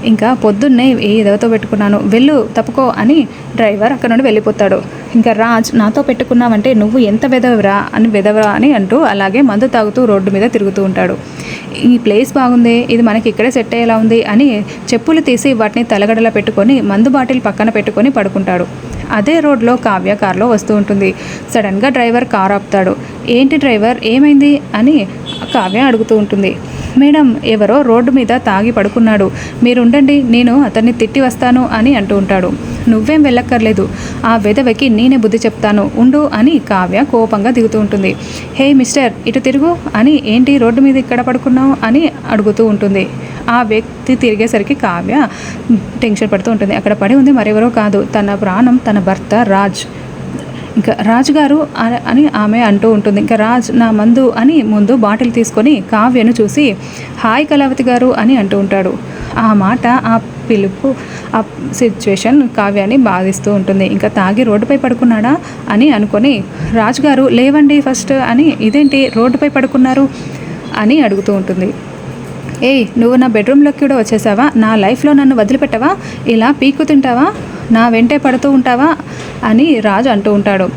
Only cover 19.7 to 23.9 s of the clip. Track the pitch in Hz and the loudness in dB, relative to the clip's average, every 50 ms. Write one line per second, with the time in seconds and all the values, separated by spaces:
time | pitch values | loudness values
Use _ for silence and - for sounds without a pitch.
19.7 | 240 247 - 226 202 185 180 196 208 208 - 196 180 185 208 247 233 208 - - | 0 0 0 -2 -2 -2 -2 -2 -2 -2 -2 -4 -2 0 0 0 0 0 0 0
20.7 | 214 208 202 190 208 202 196 190 190 - - - - - - - - 233 208 202 | 0 0 0 0 0 0 0 -2 -2 -4 -10 -12 -12 -14 -12 -4 -4 -2 -2 -2
21.7 | 190 196 214 277 262 254 240 233 226 240 247 240 - 202 190 196 202 202 196 - | -2 0 0 -2 0 0 -2 0 0 0 -2 -2 -2 -2 0 0 0 -2 -2 -2
22.7 | - 196 185 185 202 - - - - - - - 240 240 269 269 320 302 277 277 | -2 0 0 0 -2 -4 -8 -14 -14 -12 -4 -2 0 2 2 2 2 0 0 0
23.7 | 233 208 208 226 | 0 2 0 0